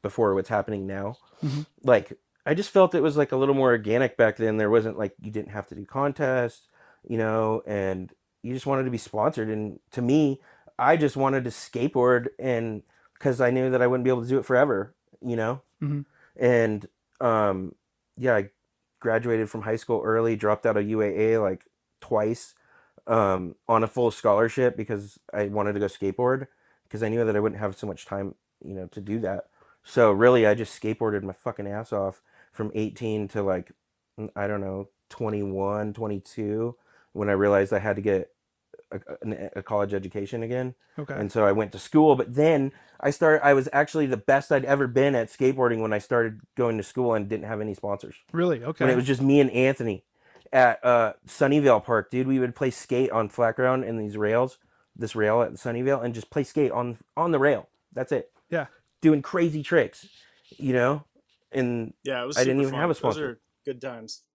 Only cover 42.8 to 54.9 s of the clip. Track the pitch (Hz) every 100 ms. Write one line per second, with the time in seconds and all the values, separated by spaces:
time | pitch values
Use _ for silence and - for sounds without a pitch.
42.8 | _ _ 139 143 160 151 143 139 131 139
43.8 | 151 160 139 117 123 139 - 143 131 139
44.8 | 131 123 139 131 113 - 131 131 123 113
45.8 | 110 104 - 120 113 110 - - 120 110
46.8 | 98 127 123 110 101 107 101 107 107 95
47.8 | 101 101 - - _ 165 180 131 123 160
48.8 | 139 123 127 127 135 143 135 120 131 135
49.8 | 117 95 _ _ _ _ _ 131 123 110
50.8 | 123 120 110 - - - 139 151 139 110
51.8 | - 113 - 127 131 135 127 - 131 -
52.8 | - 123 131 113 107 - 117 113 127 131
53.8 | 113 113 107 104 104 113 131 - _ _
54.8 | _